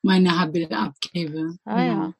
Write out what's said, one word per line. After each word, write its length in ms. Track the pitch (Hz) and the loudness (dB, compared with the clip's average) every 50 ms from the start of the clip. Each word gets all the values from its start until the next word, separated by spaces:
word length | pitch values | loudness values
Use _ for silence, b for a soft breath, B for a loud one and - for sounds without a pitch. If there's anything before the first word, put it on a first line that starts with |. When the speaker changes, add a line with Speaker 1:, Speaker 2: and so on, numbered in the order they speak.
| - 196 | 4 4
Speaker 1:
Meine 320 | 190 185 185 175 170 175 | 4 6 6 4 4 2
Habil 340 | 180 160 156 175 165 160 165 | 0 0 0 -2 -2 -2 -2
abgebe. 840 | 160 156 147 143 _ - - _ 180 170 151 151 160 160 165 170 180 _ | -4 -4 -4 -6 _ -12 -8 _ -6 -6 -6 -6 -6 -6 -6 -8 -10 _
Speaker 2:
Ah, 180 | 214 214 226 175 | -4 -2 0 0
ja. 100 | 165 165 | 0 0
Speaker 1:
Genau. 180 | 165 - - - | -2 -4 -6 -8